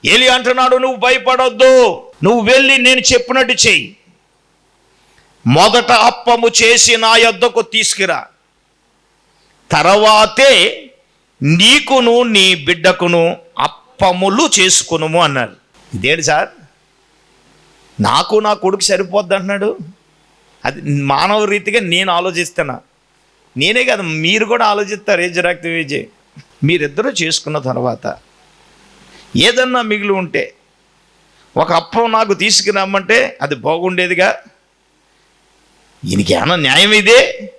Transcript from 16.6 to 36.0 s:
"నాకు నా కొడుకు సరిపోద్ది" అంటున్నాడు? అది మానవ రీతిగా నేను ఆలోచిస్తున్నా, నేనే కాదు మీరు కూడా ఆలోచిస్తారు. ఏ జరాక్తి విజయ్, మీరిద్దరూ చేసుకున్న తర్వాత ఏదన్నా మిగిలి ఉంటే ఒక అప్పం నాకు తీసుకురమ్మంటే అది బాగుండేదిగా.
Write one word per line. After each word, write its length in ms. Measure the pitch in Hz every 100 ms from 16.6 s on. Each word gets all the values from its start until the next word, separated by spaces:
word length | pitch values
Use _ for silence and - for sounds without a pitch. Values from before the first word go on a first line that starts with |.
| _ _ _ _ _ _ _ _ _ _ _ _ _ -
"నాకు 360 | 104 127 175 214
నా 180 | 214
కొడుకు 280 | 208 190 190
సరిపోద్ది" 520 | - 185 190 196 180
అంటున్నాడు? 440 | 196 185 202 208 381 160 - _ _ _ _ _ _
అది 180 | - 139 147
మానవ 540 | 143 139 139 175 208
రీతిగా 360 | 208 208 196 214
నేను 320 | 190 175 190
ఆలోచిస్తున్నా, 680 | 175 185 170 175 - 151 120 _ _ _ _ _ _ _ -
నేనే 280 | 160 226
కాదు 180 | 254 226
మీరు 420 | 175 156 160 214
కూడా 220 | 214 240 226
ఆలోచిస్తారు. 540 | 208 202 202 - 190
ఏ 80 | 175
జరాక్తి 400 | 175 175 175 165
విజయ్, 360 | 165 151 139 117 _ _ - _ _
మీరిద్దరూ 460 | 147 165 147 143 240
చేసుకున్న 480 | 214 160 - - 151
తర్వాత 580 | 131 123 123 117 - - _ _ _ _ _ _ _ _ - - - -
ఏదన్నా 460 | 185 240 254 254
మిగిలి 300 | 226 214 202
ఉంటే 420 | 196 175 147 - _ _ _ _ _ _ _ _ _ _ -
ఒక 160 | 160
అప్పం 400 | 170 170 220 233
నాకు 220 | 220 220
తీసుకురమ్మంటే 1040 | 185 202 208 190 196 190 196 185 226 247 -
అది 120 | -
బాగుండేదిగా. 840 | 139 147 165 180 180 180 180 185 - - _ _ _ _ _ _ _ _ _ _ _ _ _ _ _